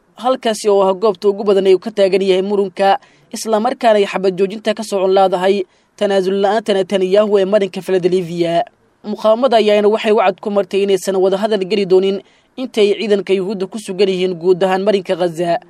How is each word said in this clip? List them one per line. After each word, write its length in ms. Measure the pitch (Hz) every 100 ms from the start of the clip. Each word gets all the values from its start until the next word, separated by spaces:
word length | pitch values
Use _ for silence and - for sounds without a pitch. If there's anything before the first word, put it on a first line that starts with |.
| _ -
halkaasi 520 | 233 262 226 214 214
oo 120 | 196
ah 100 | 190
goobta 360 | 190 220 185 202
ugu 140 | 202
badan 240 | 214 196 190
ee 80 | 185
uu 40 |
ka 120 | 233
taagan 300 | 214 196 190
yahay 200 | 190 185
murunka, 580 | 196 202 196 185 196 196 - _ _
isla 280 | 226 220 214
markaana 400 | 233 262 233 214
ay 40 | 196
xabad 280 | 190 190 180
joojinta 380 | 196 220 220
ka 100 | 214
socon 300 | 214 202 190
laadahay 500 | 196 190 185 190 202 - _ _ _
tanaasul 460 | 202 196 185 196
la'aanta 320 | 196 220 220
Netanyahu 680 | 190 185 196 185 202 214 202
ee 60 | 190
marinka 340 | 208 196 196
Philadelphia. 840 | 180 190 175 190 170 175 170 170 - _ _ _ 208
Muqaawamada 520 | 208 214 226 262 226
ayaana 260 | 214 208 208
waxay 240 | 214 220
wacad 260 | 220 190 190
ku 80 | 214
martay 340 | 202 196 196
inaysan 320 | 202 190 196 190
wada 220 | 190 190
hadal 260 | 220 208
geli 220 | 185 214 190
doonin 320 | 185 196 196 - _ _ -
intay 400 | 254 - 208 185
ciidanka 340 | 214 202 180
Yuhuudda 320 | 196 185 208 190
ku 80 | 226
sugan 300 | 208 185 196
yihiin 240 | 180 185 175
guud 240 | 175 180
ahaan 200 | 185 190
marinka 320 | 196 190 175 175
Gaza. 440 | 180 160 170 170